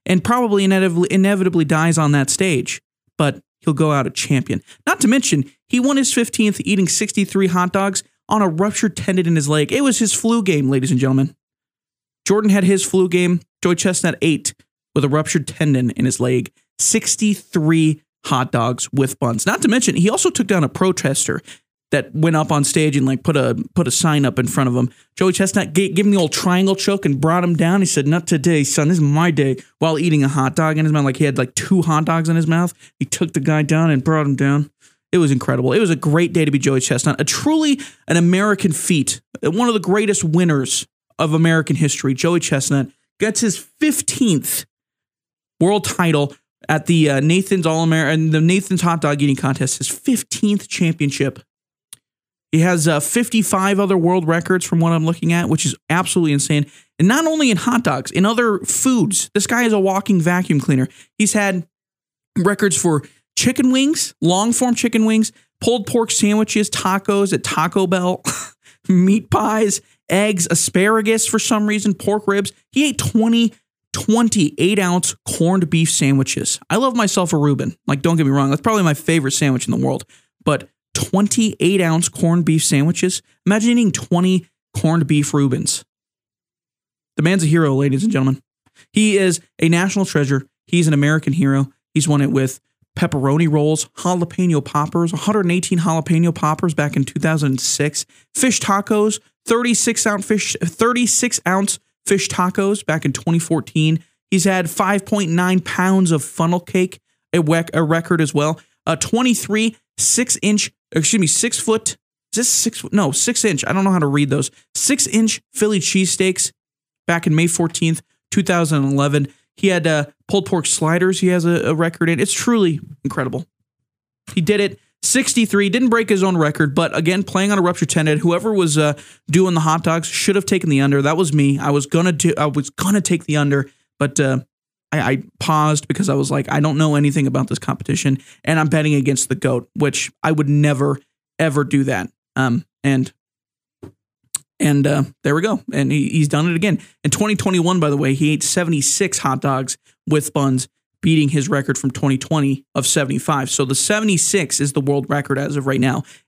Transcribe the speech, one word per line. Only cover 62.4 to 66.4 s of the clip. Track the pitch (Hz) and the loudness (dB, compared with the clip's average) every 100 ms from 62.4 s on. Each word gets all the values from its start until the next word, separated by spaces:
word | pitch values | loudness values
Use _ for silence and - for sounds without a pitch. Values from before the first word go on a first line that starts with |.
| 180 202 202 - | 0 2 0 2
for | 175 151 - _ _ - | 0 0 -4 _ _ -2
chicken | 247 254 254 | 0 2 2
wings, | 262 277 320 - - | 2 2 0 -6 -2
long-form | 160 185 226 226 247 226 | 0 2 2 0 0 0
chicken | 233 233 | 0 0
wings, | 220 220 214 - _ _ | 2 2 0 -6 _ _
pulled | 233 240 196 | -2 -2 0
pork | 240 226 | 0 0
sandwiches, | - 208 214 | 0 2 2